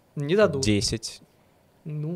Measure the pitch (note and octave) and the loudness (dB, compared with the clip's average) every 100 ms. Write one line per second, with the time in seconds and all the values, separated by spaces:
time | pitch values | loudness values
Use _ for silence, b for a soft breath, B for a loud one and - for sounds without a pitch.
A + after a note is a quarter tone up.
0 | _ - C#3+ G3 G3+ G#3 G3 G#2 - A2+ | _ -8 0 4 4 4 2 2 2 -4
1 | - - - _ _ _ _ _ D#3+ D3+ | -8 -14 -20 _ _ _ _ _ -10 -8
2 | D3+ | -6